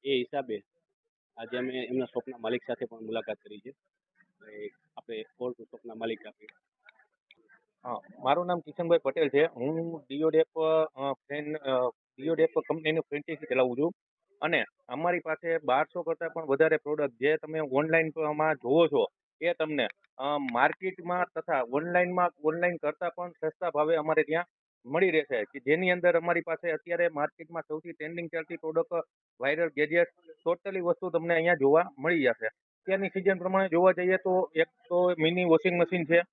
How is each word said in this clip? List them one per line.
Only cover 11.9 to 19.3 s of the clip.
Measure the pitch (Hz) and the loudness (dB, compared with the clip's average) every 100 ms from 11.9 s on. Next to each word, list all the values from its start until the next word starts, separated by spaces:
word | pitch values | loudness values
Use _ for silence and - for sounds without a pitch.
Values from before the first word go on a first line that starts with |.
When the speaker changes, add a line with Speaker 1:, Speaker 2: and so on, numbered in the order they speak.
| - _ - | -4 _ -8
Speaker 2:
ડિયોડેપ | 143 160 160 160 - | -4 2 2 0 -4
કંપનીનું | 156 156 160 | -4 0 -2
ફ્રેન્ચાઇઝી | - 147 147 156 151 | -4 -8 -8 -12 -2
ચલાવું | 127 127 123 | 0 0 0
છું | 160 - _ _ _ _ | -2 -4 _ _ _ _
અને | 151 160 107 _ - | -2 -2 -2 _ -12
અમારી | 127 170 180 | -4 -2 -2
પાસે | 160 156 170 165 | -4 -8 -4 -4
બારસો | 151 127 156 180 | 0 0 0 -4
કરતાં | 165 160 165 | -6 -6 -6
પણ | 165 156 | -8 -2
વધારે | 139 160 156 | 2 4 2
પ્રોડક્ટ | 147 151 143 | -2 -4 -4
જે | 113 135 156 | _ 0 0
તમે | 151 160 | -4 -6
ઓનલાઈનમાં | 147 131 160 165 160 160 151 151 156 147 | -2 0 2 2 2 -2 -4 0 0 0
જોવો | - 151 165 | 2 4 4
છો | 135 101 _ _ | 4 0 _ _